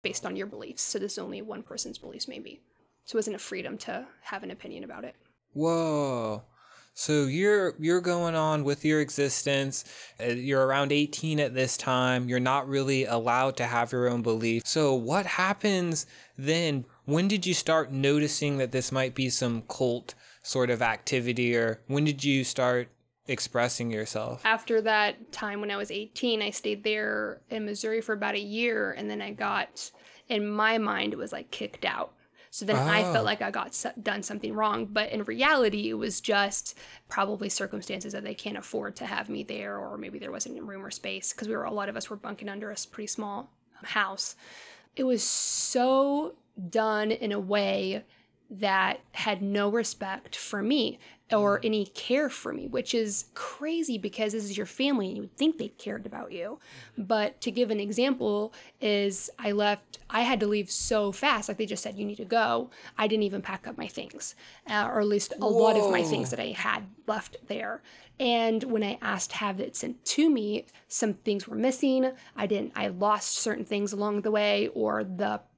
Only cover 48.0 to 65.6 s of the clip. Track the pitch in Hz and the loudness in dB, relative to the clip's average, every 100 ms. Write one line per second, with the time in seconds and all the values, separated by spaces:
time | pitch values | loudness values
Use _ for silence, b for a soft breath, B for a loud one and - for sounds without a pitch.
48 | - b b _ _ 196 202 190 190 - | -8 b b _ _ -2 2 4 4 0
49 | _ - 220 190 196 202 202 226 220 - | _ -4 -2 0 0 2 2 2 0 -4
50 | 190 190 - - - 202 208 294 - - | -6 -8 -8 -8 -6 -2 2 2 2 -4
51 | B B _ 214 202 202 220 214 202 - | B B _ 4 4 4 2 0 -2 -6
52 | - 262 302 - - - - 226 254 233 | 0 2 2 -2 -6 -6 -4 -4 0 0
53 | 214 202 - - - - 302 330 311 226 | 2 -2 -4 -10 -10 -8 -4 -2 -2 -2
54 | 196 208 214 220 208 202 196 - 269 262 | -4 -2 -2 -2 -4 -6 -8 0 2 2
55 | 190 196 208 - 302 320 208 - 202 214 | 0 -4 -10 0 0 2 -6 -8 -10 -8
56 | 202 - - 175 180 302 B B B - | -10 -12 -10 -8 -8 -10 B B B -10
57 | 190 220 208 - - 214 233 214 202 208 | 0 2 2 -2 -4 0 0 0 -2 2
58 | 262 254 220 208 220 B B _ 220 202 | 2 2 2 0 -2 B B _ 0 2
59 | 202 190 - - 220 202 208 208 _ - | 2 -2 -4 -4 -2 2 2 0 _ -20
60 | - 220 240 233 208 214 190 - - 220 | -4 0 2 2 2 0 0 0 2 2
61 | 202 190 277 233 208 214 214 202 - 196 | 2 0 2 2 0 -4 -4 -2 -4 -4
62 | 208 208 - 226 214 233 247 B B - | -6 -6 0 2 4 2 -2 B B -2
63 | 214 220 202 190 185 190 - 240 202 - | 2 2 2 -2 -6 -8 -8 -10 -8 -8
64 | - - - - B B - 214 220 220 | -12 -8 -8 -8 B B -2 0 2 2
65 | 208 208 - - 214 226 | 2 2 0 0 4 8